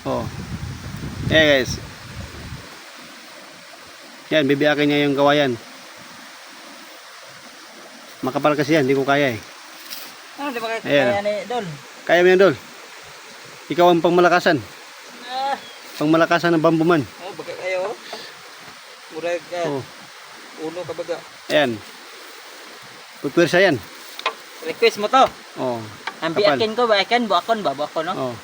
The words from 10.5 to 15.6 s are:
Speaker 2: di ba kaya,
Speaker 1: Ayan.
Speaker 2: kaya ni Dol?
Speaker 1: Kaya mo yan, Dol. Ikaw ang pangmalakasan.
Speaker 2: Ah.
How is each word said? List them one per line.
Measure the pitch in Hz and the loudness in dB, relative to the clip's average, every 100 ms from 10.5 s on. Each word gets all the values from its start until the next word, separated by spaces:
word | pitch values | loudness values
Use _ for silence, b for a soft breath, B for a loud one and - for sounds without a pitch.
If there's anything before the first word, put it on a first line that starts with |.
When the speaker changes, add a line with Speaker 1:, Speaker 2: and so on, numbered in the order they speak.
Speaker 2:
di | 233 | -6
ba | 220 | -6
kaya, | 226 | -6
Speaker 1:
Ayan. | - 143 135 | 0 2 2
Speaker 2:
kaya | 202 | 0
ni | 208 208 196 | -2 -4 -4
Dol? | 247 196 143 - - | -6 -6 -12 -16 -18
Speaker 1:
Kaya | - 165 | 2 4
mo | 180 | 6
yan, | 185 | 6
Dol. | 190 131 - - - - - - - - - - - | 6 4 -8 -20 -20 -20 -20 -20 -20 -20 -20 -20 -8
Ikaw | 147 175 | 4 6
ang | 170 | 6
pangmalakasan. | 175 175 175 175 185 156 101 - - - - - | 4 4 6 4 4 0 -2 -18 -20 -20 -20 -18
Speaker 2:
Ah. | 247 254 269 277 | -10 -6 -4 -4